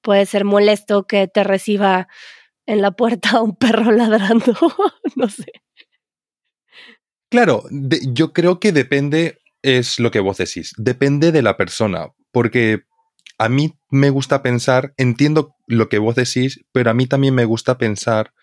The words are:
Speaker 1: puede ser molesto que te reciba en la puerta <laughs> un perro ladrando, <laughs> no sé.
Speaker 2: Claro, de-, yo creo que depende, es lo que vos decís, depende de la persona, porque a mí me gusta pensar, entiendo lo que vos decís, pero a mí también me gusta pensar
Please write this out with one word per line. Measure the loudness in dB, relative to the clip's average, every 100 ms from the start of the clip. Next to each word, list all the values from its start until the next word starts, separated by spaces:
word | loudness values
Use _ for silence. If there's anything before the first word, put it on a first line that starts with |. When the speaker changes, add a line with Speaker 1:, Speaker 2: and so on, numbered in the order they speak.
Speaker 1:
puede | 0 2 2
ser | 0
molesto | 0 2 4 2 0 -2 0
que | -2 0
te | 0
reciba | 0 -2 -2 0 0 0 -4 -14 -20 -20 _ _ -4
en | -2
la | -2
puerta | 0 -2 0 0
<laughs> | 0
un | 0 0
perro | 0 2 2
ladrando, | 2 2 2 2 2 0
<laughs> | 0 -2 0 -4 -4 -8 -4
no | -6
sé. | -6 -18 -20 _ _ _ _ _ _ _ _ _ _ _ -20 -20 _ _ _ _
Speaker 2:
Claro, | 2 2 0 -4
de-, | -8 -4 -2 -2
yo | -2 0
creo | 2 0 2
que | 0
depende, | 0 0 -2 0 -2 -2 -6 _ _
es | 0 0 0 -2
lo | -2
que | 0
vos | -2 -4
decís, | -6 -8 -14 -6
depende | -6 0 0 2 2
de | 4
la | 2 0
persona, | -4 -2 -2 -2 -8 _ _
porque | -2 0 0 0 -2 -6 _ _ _ -20 -4
a | -2
mí | 0 -2 -6 _
me | 0 2
gusta | 0 -2 -2
pensar, | 0 -2 0 0 -2 -2
entiendo | -2 2 2 2 -2 _ -4
lo | -2 0
que | 0
vos | 0
decís, | 0 -2 -2 -4 -6 _
pero | 0 0
a |
mí | 0 0
también | 0 2
me | 2 0
gusta | 0 -2 -2
pensar | -2 -4 -2 -2 -4 _